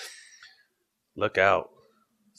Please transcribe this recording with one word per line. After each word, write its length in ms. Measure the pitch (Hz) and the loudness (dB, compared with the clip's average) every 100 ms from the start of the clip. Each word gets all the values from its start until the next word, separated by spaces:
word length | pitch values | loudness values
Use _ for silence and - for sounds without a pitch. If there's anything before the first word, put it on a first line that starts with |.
| - - - - - _ _ _ _ _ _ | -18 -20 -20 -20 -20 _ _ _ _ _ _
look 240 | 78 104 - | -6 -4 2
out. 320 | 98 92 - _ _ _ _ _ _ | 2 2 -2 _ _ _ _ _ _